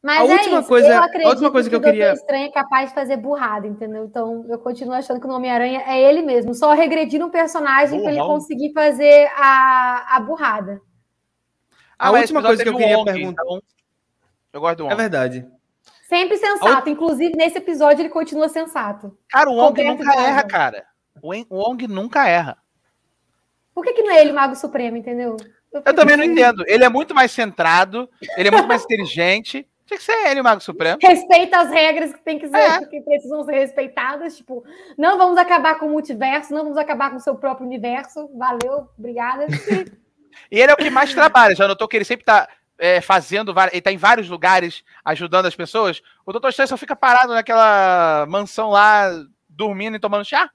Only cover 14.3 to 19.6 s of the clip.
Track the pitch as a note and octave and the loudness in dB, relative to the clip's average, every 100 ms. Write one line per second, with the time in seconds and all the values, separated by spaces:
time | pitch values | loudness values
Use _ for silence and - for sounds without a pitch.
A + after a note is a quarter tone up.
14.3 | _ _ C#3+ E3 E3 D3+ G#3 A3 D#3 B2+ | _ _ -6 -4 -4 -4 -4 -2 -2 -4
15.3 | B2+ B2 _ _ _ _ _ _ F4 F#4 | -6 -16 _ _ _ _ _ _ -2 0
16.3 | G#4 G#4 G4+ G3+ C4 C4 D4 E4 C4+ E4+ | -2 -2 0 2 0 0 -4 -4 -2 -4
17.3 | D#4+ E4 E4+ - D#4 D4 D4 D#4+ E4 D#4+ | 0 -2 -2 -8 0 2 2 0 -6 -6
18.3 | D4+ D#4 D#4+ D#4+ D#4 G#3+ G3+ G3+ _ _ | -4 -4 -4 -8 -8 -10 -12 -16 _ _
19.3 | C4 D4 A#3+ | 0 0 4